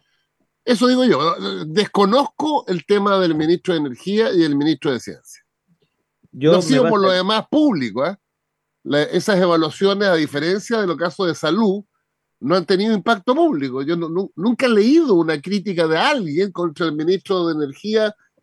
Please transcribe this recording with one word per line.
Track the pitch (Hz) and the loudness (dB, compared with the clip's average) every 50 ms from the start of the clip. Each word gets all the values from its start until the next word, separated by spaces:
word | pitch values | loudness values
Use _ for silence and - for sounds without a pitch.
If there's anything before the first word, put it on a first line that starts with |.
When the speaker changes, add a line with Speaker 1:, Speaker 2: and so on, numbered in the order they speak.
| _ _ _ _ _ _ _ _ _ _ _ _ _ | _ _ _ _ _ _ _ _ _ _ _ _ _
Speaker 1:
Eso | 233 247 190 247 | 0 0 2 2
digo | 247 254 254 254 | 2 2 4 4
yo. | 240 160 131 151 165 - - 190 196 196 185 170 | 2 2 2 2 0 -2 -2 -6 -8 -8 -8 -8
Desconozco | 156 156 208 202 - - - 202 190 220 277 277 - - - 294 311 302 262 - - | -4 -2 0 0 0 0 0 2 2 2 2 0 0 -4 -6 -4 -2 -2 -2 -4 -4
el | 185 170 - | -6 -6 -2
tema | - 202 208 196 202 196 190 | 0 0 0 2 2 2 2
del | 185 165 160 | 2 0 0
ministro | 151 156 160 175 165 - - 175 | 0 0 0 0 0 -2 -2 -2
de | 160 | -2
Energía | 147 139 120 - - 185 202 214 226 214 196 | -4 -4 -8 -10 -8 -4 -2 0 0 2 2
y | 175 160 | 2 2
el | 156 143 | 2 0
ministro | 139 147 160 156 139 - 151 127 | 0 0 0 0 0 -2 -2 -4
de | 110 | -4
Ciencia. | - - 78 - _ - - - _ _ _ _ _ _ _ _ _ _ _ _ _ _ _ _ _ _ | -6 -10 -16 -18 _ -20 -20 -20 _ _ _ _ _ _ _ _ _ _ _ _ _ _ _ _ _ _
Speaker 2:
Yo | - 131 135 156 180 | -8 0 4 4 4
Speaker 1:
No | 190 | 4
ha | |
Speaker 2:
me | 165 | 4
Speaker 1:
sido | 160 269 262 247 226 | 2 2 2 4 2
por | 220 202 | 2 2
lo | 196 190 | 2 2
Speaker 2:
pasa | 185 185 | 2 2
Speaker 1:
demás | 185 196 220 220 - - | 0 0 -2 -2 -2 -2
público, | - 302 302 294 214 151 127 110 95 123 139 | 0 2 2 2 2 0 -2 -4 -4 -4 -4
¿eh? | 170 202 - _ _ _ _ _ _ _ _ _ _ _ _ _ | -4 -6 -8 _ _ _ _ _ _ _ _ _ _ _ _ _
La, | 131 139 147 147 | -2 0 0 0
esas | - - 180 - 214 202 180 | 0 -2 -2 0 0 2 2
evaluaciones, | 185 175 170 165 160 156 - - 190 196 196 196 208 196 | 2 2 2 2 0 -2 -2 -2 0 0 0 0 0 2
a | 175 | 2
diferencia | 160 151 139 135 143 151 170 190 208 - - 233 220 | 2 0 -2 -4 -4 -2 -2 -2 -4 -4 -4 -4 -2
de | 202 | -2
los | 175 160 | -2 -4
casos | 135 170 175 - - 190 | -4 -4 -6 -4 -4 -4
de | 170 151 | -4 -2
salud, | - - 156 165 214 226 196 190 208 196 _ _ _ _ _ _ _ _ _ _ _ | -2 -2 -2 0 2 2 0 0 -2 -6 _ _ _ _ _ _ _ _ _ _ _
no | 110 135 175 | -2 0 0
han | 190 170 | 0 2
tenido | - 196 185 208 226 220 | 2 0 0 2 0 0
impacto | 196 - 226 233 196 - 254 254 | 0 0 0 -2 0 0 0 0
público. | 311 339 320 240 147 139 131 123 135 139 | 2 2 0 0 -2 -4 -6 -6 -6 -4
Yo | 143 175 | -4 -4
no, | 170 165 156 | -4 -4 -4
nu-, | 165 185 196 - - | -4 -6 -6 -6 -8
nunca | - 175 240 240 - 269 | -4 -2 -2 -2 0 0
he | 247 | 2
leído | 226 202 202 240 294 339 330 262 196 | 2 4 4 4 4 4 4 4 4
una | 170 165 160 156 147 | 2 2 2 -2 -4
crítica | 135 180 202 202 175 208 180 170 165 160 | -4 -4 -4 -4 -4 -4 -2 -2 0 0
de | 160 165 | 0 0
alguien | 214 277 302 262 190 156 139 170 196 202 170 | 0 0 0 -2 -2 -2 -2 -2 -2 -2 -2
contra | 175 175 170 147 - 175 | -4 -6 -6 -4 -4 -4
el | 160 151 | -4 -4
ministro | 151 156 170 190 180 - - 190 180 170 170 | -2 -2 0 -2 -2 -2 -2 -2 -2 0 -2
de | 160 | -2
Energía | 151 147 139 139 - - 208 214 220 214 208 208 _ _ _ _ _ | -2 -4 -6 -6 -10 -6 -2 0 0 0 -2 -4 _ _ _ _ _